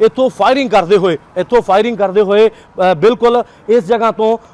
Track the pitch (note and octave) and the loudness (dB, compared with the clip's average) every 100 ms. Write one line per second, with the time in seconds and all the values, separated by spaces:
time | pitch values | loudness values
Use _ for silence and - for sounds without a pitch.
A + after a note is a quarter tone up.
0 | A3 - C4 - G3+ C4 B3+ G3 E3+ G3+ | -2 0 -2 0 0 0 0 0 2 0
1 | F#3 D#3 _ F3+ F3 A#3+ G3 F#3+ A3+ G#3+ | 0 -4 _ -8 -2 -2 0 0 0 -2
2 | F#3+ F#3+ G3 G#3 A3 - - - F#3 E3+ | -2 0 0 2 0 -2 -14 -4 -2 2
3 | G3+ A#3+ A#3+ A#3+ G#3 _ - A#3 F3 A#3 | 0 2 0 0 -4 _ -2 -2 0 -2
4 | A3+ F#3 A3 A3+ - | -2 -2 -2 -4 -8